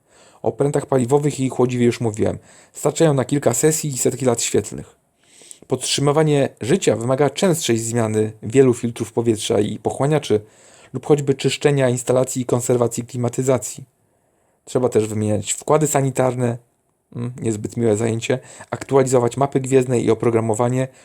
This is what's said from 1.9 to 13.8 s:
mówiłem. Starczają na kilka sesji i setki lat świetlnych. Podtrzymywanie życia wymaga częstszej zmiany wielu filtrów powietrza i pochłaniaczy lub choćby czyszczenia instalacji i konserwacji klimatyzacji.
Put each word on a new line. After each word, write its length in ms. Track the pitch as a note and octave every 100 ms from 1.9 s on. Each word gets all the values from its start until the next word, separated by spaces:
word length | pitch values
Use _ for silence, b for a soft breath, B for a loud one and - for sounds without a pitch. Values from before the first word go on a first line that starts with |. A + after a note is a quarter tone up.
| -
mówiłem. 360 | A#2+ G#2+ G2 - b b b
Starczają 400 | - D3+ D3 D#3+
na 120 | C3+ A#2+
kilka 280 | C#3+ B2+
sesji 360 | A2 D#3 D#3 D3+
i 80 | C3
setki 280 | A#2+ A2+ B2+
lat 160 | A2+
świetlnych. 600 | - G#2 - C2 - _ _ _ B B B B -
Podtrzymywanie 800 | - - - C#3+ D3 D#3 C#3+ C3 -
życia 340 | A2 F#3+ - A2
wymaga 340 | A#2+ C3+ C#3+
częstszej 480 | - G3 D#3+ - A2+
zmiany 540 | A2+ A#2+ A2 G#2+ G#2+ -
wielu 300 | G#2+ C3 C3
filtrów 400 | A#2 A#2+ - A2+
powietrza 460 | - A#2 G#2+ - G#2+
i 200 | G#2 G#2+
pochłaniaczy 600 | A2 - C3+ D3+ - G#2+ b b b b b
lub 120 | - -
choćby 280 | D3 C#3
czyszczenia 560 | C3+ C#3 - D3 C#3 B2+
instalacji 520 | B2 - B2+ C3 B2+
i 40 | A#2+
konserwacji 600 | A#2+ A#2 A#2+ A#2 - A#2+
klimatyzacji. 800 | B2 A#2+ - C3 B2+ - -